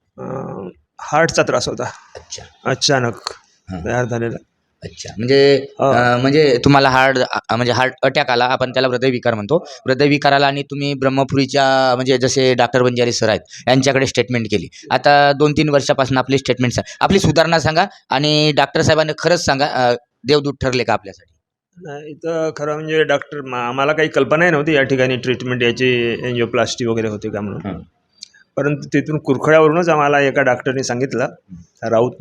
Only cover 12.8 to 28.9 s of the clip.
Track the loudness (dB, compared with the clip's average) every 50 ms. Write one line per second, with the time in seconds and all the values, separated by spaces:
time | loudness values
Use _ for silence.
12.8 | 2 2 2 0 0 0 0 0 0 0 0 0 -2 _ -18 -8 -2 0 2 2
13.8 | 2 2 2 2 0 0 0 -2 -2 0 -2 -4 -4 -2 -4 -4 -4 -6 _ -16
14.8 | -8 -4 -2 0 2 4 4 6 4 4 2 2 2 0 2 2 0 2 2 0
15.8 | 2 0 0 0 0 0 0 -2 0 0 0 -2 0 0 -2 0 0 -2 -2 -4
16.8 | -6 -8 -6 -2 0 2 2 2 2 2 2 2 2 2 2 0 0 0 0 0
17.8 | 0 -2 -4 -12 _ -4 -2 -2 0 2 2 2 2 2 2 2 0 0 0 0
18.8 | 2 2 2 2 2 -2 -2 -2 0 0 0 0 0 0 0 0 0 0 0 0
19.8 | 2 2 0 0 _ _ _ _ -2 2 2 2 2 -2 -6 -4 -4 -2 -2 -2
20.8 | 0 0 0 -2 -2 -8 -18 _ _ _ _ _ _ _ _ _ _ _ _ -20
21.8 | -16 -16 -14 -14 -14 -16 -16 -10 -8 -6 -4 -2 -2 -4 -4 -4 -6 -6 -4 -6
22.8 | -4 -2 0 0 2 2 0 -2 -2 -6 -14 -14 -12 -8 -8 -6 -6 -4 -2 0
23.8 | 0 0 2 0 0 0 2 0 0 2 2 2 2 2 2 2 0 2 2 2
24.8 | 2 2 2 0 2 0 0 -2 -2 -2 -4 -2 -2 -6 -4 0 0 0 0 2
25.8 | 2 2 2 2 0 -2 -2 -4 -4 -4 -2 -2 -2 -2 0 0 -2 -2 -2 -4
26.8 | -4 -2 -2 -2 -2 -4 -4 -6 -8 -8 -8 -6 -8 -8 -8 -8 -8 -10 -10 -10
27.8 | -12 -18 _ _ _ _ _ -20 -20 -20 _ _ _ _ -6 -4 -2 -2 -2 -4
28.8 | -6 -4